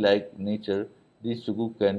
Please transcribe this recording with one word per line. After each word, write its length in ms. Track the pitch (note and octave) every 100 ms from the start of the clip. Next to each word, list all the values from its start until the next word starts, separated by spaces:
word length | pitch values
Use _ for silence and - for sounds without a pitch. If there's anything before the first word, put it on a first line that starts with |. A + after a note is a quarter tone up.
like 220 | G#2 G2+ G2+ - G2
nature, 360 | G#2+ G#2 G2 G#2+ - _ _
these 180 | A2+ A#2 A#2
sukuk 260 | G#2 A2+ A2+
can 140 | G2+